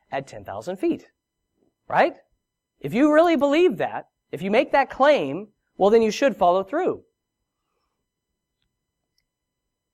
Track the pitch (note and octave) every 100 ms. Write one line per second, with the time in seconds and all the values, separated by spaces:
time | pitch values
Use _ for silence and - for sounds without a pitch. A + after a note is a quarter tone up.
0 | _ C3+ C#3 A#2 G2 F#2+ A#2+ F#3+ F4 D#4
1 | - _ _ _ _ _ _ _ - D#3
2 | C#4+ - _ _ _ _ _ _ C#3+ F#3+
3 | D4+ D4+ F4 D#4+ C#4 D4 F4+ F3+ B2+ A2
4 | - _ _ C#3 F#3 G#3+ D#4 C#4+ C4 -
5 | C#4 C#4 C#3+ D#3+ G#3+ _ _ - F#3+ A3+
6 | A3 G#3 C#4 G#3 F3+ F#3 F#3+ D4+ F4 -
7 | _ _ _ _ _ _ _ _ _ _
8 | _ _ _ _ _ _ _ _ _ _
9 | _ _ _ _ _ _ _ _ _